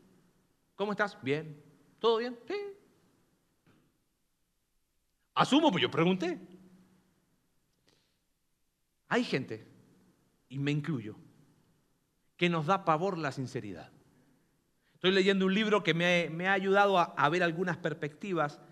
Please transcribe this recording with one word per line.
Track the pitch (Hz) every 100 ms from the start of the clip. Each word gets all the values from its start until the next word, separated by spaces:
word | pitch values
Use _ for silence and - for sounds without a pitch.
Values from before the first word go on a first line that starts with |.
| _ _ _ _ _ _ _
"¿Cómo | - 208
estás?". | 202 208 -
"Bien". | - 143 156 147 - - _ _
"¿Todo | 220 226
bien?". | 247 240 -
"Sí". | 403 403 392 _ _ _ _ _ _ _ _ _ _ _ _ _ _ _ _ _ _ _ _ _ _ _ _ _ -
"Asumo, | - 294 311
pues | 175
yo | 117
pregunté". | 135 170 190 349 320 - - - - _ _ _ _ _ _ _ _ _ _ _ _ _ _ _ _ _ _ _ _ _ _ -
Hay | 226
gente, | 247 143 123 113 - - _ _ _ _ _ _ -
y | 131
me | 143
incluyo, | 151 147 139 107 - - _ _ _ _ _ _ _ _ _ _ -
que | 175
nos | 170 151
da | 190
pavor | 180 156 151 165
la | 147
sinceridad. | 131 123 120 104 85 - - _ _ _ _ _ _ _ _ _ _
Estoy | 180
leyendo | 190 190 196 190
un |
libro | 190 214 208
que | 165
me, | 165 175 175 160
me | 165 185
ha |
ayudado | 196 190 196 202 190
a, |
a | 165 - 143
ver | 175
algunas | 175 160 180 160
perspectivas. | 165 151 151 151 208 170 147 - -